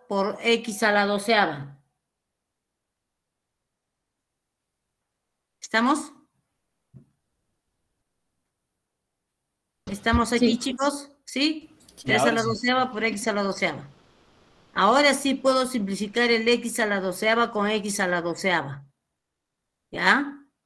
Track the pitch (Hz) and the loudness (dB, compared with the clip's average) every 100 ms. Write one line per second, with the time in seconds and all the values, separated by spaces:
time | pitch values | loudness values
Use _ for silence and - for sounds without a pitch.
0 | - 202 196 196 226 233 233 202 220 208 | -6 -2 -2 -2 0 0 0 -2 2 2
1 | 202 202 202 214 180 143 143 - _ _ | 2 0 2 2 2 -2 -12 -18 _ _
2 | _ _ _ _ _ _ _ _ _ _ | _ _ _ _ _ _ _ _ _ _
3 | _ _ _ _ _ _ _ _ _ _ | _ _ _ _ _ _ _ _ _ _
4 | _ _ _ _ _ _ _ _ _ _ | _ _ _ _ _ _ _ _ _ _
5 | _ _ _ _ _ _ - 220 247 294 | _ _ _ _ _ _ -4 0 2 0
6 | - - _ _ _ _ _ _ _ - | -4 -16 _ _ _ _ _ _ _ -20
7 | - _ _ _ _ _ _ _ _ _ | -20 _ _ _ _ _ _ _ _ _
8 | _ _ _ _ _ _ _ _ _ _ | _ _ _ _ _ _ _ _ _ _
9 | _ _ _ _ _ _ _ _ - 202 | _ _ _ _ _ _ _ _ -12 -6
10 | 233 233 226 240 240 226 269 254 277 277 | 0 2 2 2 2 2 -2 -2 -2 -4
11 | - _ - 262 294 311 - _ - - | -10 _ -10 -2 -2 -2 -12 _ -20 -10
12 | - 214 247 226 226 220 247 254 254 208 | -2 2 2 2 0 -2 0 0 0 -2
13 | 220 202 226 202 196 185 180 147 - - | -4 -4 -4 -2 -2 -2 -4 -6 -14 -20
14 | _ _ _ _ _ _ _ - 196 254 | _ _ _ _ _ _ _ 0 4 4
15 | 285 269 277 262 269 262 254 254 196 196 | 4 2 0 0 2 2 0 -2 -4 -4
16 | 214 240 240 233 226 240 240 - 220 202 | -4 0 2 2 2 0 0 -2 0 0
17 | 185 185 214 226 233 208 202 220 202 202 | -2 -2 0 2 2 0 0 0 -2 -2
18 | 185 180 170 165 196 170 139 139 - _ | 0 0 -2 -2 0 -2 -2 -10 -18 _
19 | _ _ _ _ _ _ _ _ _ - | _ _ _ _ _ _ _ _ _ 0
20 | 185 233 285 - - _ | 4 4 0 -10 -20 _